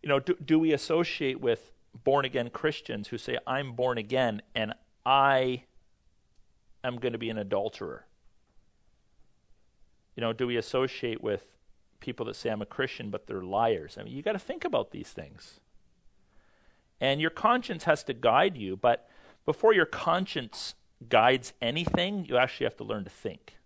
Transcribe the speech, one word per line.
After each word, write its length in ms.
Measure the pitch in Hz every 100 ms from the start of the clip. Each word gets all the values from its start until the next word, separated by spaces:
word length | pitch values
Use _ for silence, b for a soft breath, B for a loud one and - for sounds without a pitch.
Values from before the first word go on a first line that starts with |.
You 40 | 151
know, 120 | 139
do, 160 | 135 180
do 180 | 139 160
we 120 | 160
associate 680 | 143 - 165 170 - 139 127
with 320 | 123 117 - - _ -
born-again 460 | - 139 135 131 120
Christians 580 | - 156 147 - 104 104
who 100 | 117
say, 200 | - 120
"I'm 280 | - 131 139
born 260 | 120 127 117
again 440 | 107 131 123 107 -
and 180 | 117 107 - _ _
I 600 | 123 135 139 135 131 127 _ - _ _ _ _ _ _ _ _ _ -
am 140 | 127 123
gonna 200 | 120 113
be 100 | 117
an 80 | 110
adulterer"? 680 | 98 101 107 - 87 64 _ _ _ _ _ - _ _ _ _ _ _ - _ _ - _ _ - _ _
You 60 | -
know, 120 | 113
do 140 | 113 127
we 100 | 120
associate 640 | 113 131 131 - 120 113
with 240 | 104 98 - _ _ - _ _
people 280 | - 120 110
that 100 | 107
say, 140 | 120
"I'm 120 | 107
a 40 | 104
Christian," 440 | - 135 - 104
but 160 | 104 -
they're 160 | 101
liars? 540 | 92 98 117 98 73 -
I 60 |
mean, 100 | 104
you 80 | 131
gotta 160 | 160 202
think 260 | - -
about 260 | 359 175 -
these 200 | - -
things. 480 | - 71 - - - _ - _ _ - _ _ _ _ _ _ _ _ _
And 200 | 131 139
your 100 | 160
conscience 540 | - 220 247 - 175
has 200 | - 151
to 80 | -
guide 420 | 117 117 123 190 156
you, 200 | 98 95
but 320 | 127 143 _ b b b
before 280 | - 151 220
your 140 | 214 160
conscience 920 | - - 170 190 - 117 - - - _ _ 117
guides 440 | 117 117 131 123 -
anything, 640 | 117 151 170 - 180 202 175
you 100 | 123
actually 260 | 127 -
have 120 | 120 -
to 80 |
learn 180 | 110 110
to 80 | 95
think. 460 | - 107 - - -